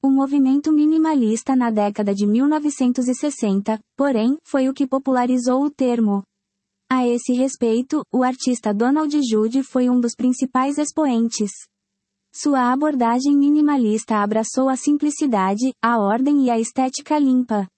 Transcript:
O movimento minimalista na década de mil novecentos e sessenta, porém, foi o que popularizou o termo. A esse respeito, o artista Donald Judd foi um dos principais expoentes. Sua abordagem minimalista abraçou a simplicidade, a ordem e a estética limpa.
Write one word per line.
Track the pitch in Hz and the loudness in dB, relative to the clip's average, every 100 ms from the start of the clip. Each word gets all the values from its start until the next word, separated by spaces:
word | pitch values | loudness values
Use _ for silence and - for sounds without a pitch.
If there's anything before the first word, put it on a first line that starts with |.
O | 269 | 2
movimento | 269 269 285 262 277 302 | 2 2 2 2 2 2
minimalista | 302 302 320 320 302 220 220 - | 2 2 2 2 2 0 0 0
na | 254 240 | 0 0
década | 214 208 208 202 | 0 -2 -2 -2
de | 196 208 | 0 0
mil | 220 277 | 2 2
novecentos | 302 294 - 254 247 247 | 0 -2 -2 -2 0 -2
e | |
sessenta, | 247 294 - 214 196 202 220 _ - | -2 -4 -4 -2 -2 -2 -6 _ -4
porém, | 277 233 226 294 | 0 0 0 -2
foi | _ 277 262 | _ -2 -2
o | |
que | - | -2
popularizou | 277 269 269 254 247 254 240 254 | -2 -2 0 0 2 0 0 0
o | 285 | 0
termo. | 294 254 240 214 196 196 _ _ _ _ _ _ | -2 -2 0 0 0 -4 _ _ _ _ _ _
A | 262 247 | -2 0
esse | 240 - | -2 -2
respeito, | 247 269 - 233 226 254 302 - | 0 -2 -2 0 0 -2 -4 -2
o | 254 | -2
artista | 254 254 - 240 220 | 0 -2 -4 -2 -2
Donald | 202 240 294 311 294 | 0 0 0 0 -2
Judd | 262 214 220 254 | 0 0 0 -2
foi | 262 262 254 | -2 -2 2
um | 247 | 2
dos | 240 - | 0 -2
principais | 254 254 262 254 269 294 | -2 -2 -2 -2 -2 -2
expoentes. | 294 - 302 233 233 - 208 - - _ _ _ _ _ _ | -4 -2 0 0 -2 -2 -6 -8 -20 _ _ _ _ _ _
Sua | - 294 269 247 | -6 -2 0 0
abordagem | 262 302 285 233 240 277 285 | 0 0 0 0 0 2 2
minimalista | 285 302 294 277 226 220 - 214 | 4 4 2 2 0 0 -2 -2
abraçou | 208 214 220 - 262 | 0 -2 -2 -2 0
a | |
simplicidade, | 262 - 294 294 285 294 220 190 202 254 - | 0 0 0 0 -2 -2 0 0 0 -2 -2
a | 226 233 | -2 0
ordem | 202 226 262 294 254 | 0 0 2 2 2
e | |
a | 233 | 0
estética | 226 - 262 - - 302 | -2 -2 -4 -4 -4 0
limpa. | 277 254 247 214 190 | 2 2 0 -2 -4